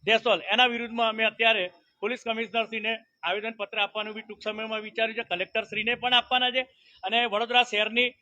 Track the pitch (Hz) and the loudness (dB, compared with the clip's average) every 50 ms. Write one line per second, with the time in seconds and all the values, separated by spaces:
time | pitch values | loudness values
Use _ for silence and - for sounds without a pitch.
0 | - 170 226 220 220 247 208 175 - 185 202 220 247 247 240 233 233 233 226 233 | 2 2 2 2 4 2 0 2 2 -2 4 4 4 4 4 -2 -6 -6 -2 -2
1 | 233 226 220 220 220 220 220 220 226 226 226 208 180 180 - _ _ _ _ _ | 0 0 0 0 0 0 0 2 2 4 4 2 0 -4 -6 _ _ _ _ _
2 | - 214 247 240 - 233 226 220 233 208 185 226 220 220 226 220 208 220 226 220 | -4 -4 -4 -4 -4 -6 -4 -4 -4 -4 -2 -2 -2 -2 -4 -4 -2 -4 -4 -4
3 | 220 _ _ _ - 170 185 208 208 226 226 220 202 202 - 214 202 196 - 214 | _ _ _ _ -4 -4 -4 -2 -4 -8 -6 -8 -10 -6 -2 -2 -2 -2 -2 -6
4 | 208 214 214 214 233 226 214 208 - 214 214 214 220 220 220 214 214 214 214 226 | -6 -6 -8 -12 -12 -12 -16 -8 -8 -6 -6 -6 -6 -6 -6 -6 -6 -6 -2 -2
5 | 226 220 220 226 226 _ 180 175 185 185 _ 220 220 220 - 208 214 226 240 240 | 0 0 0 -6 -6 _ -4 -4 -4 -2 _ -4 -4 -2 -4 -4 0 0 -2 0
6 | 240 247 247 247 240 - 254 254 254 247 240 262 254 262 _ _ _ _ - - | 0 2 2 2 2 2 0 2 2 2 0 -2 -4 -4 _ _ _ _ -20 -10
7 | - 190 220 233 240 233 196 208 233 226 240 247 247 240 - 208 214 214 220 233 | -6 0 2 2 2 2 0 0 0 2 4 2 2 4 2 0 0 2 2 2
8 | 247 247 254 _ | 0 0 0 _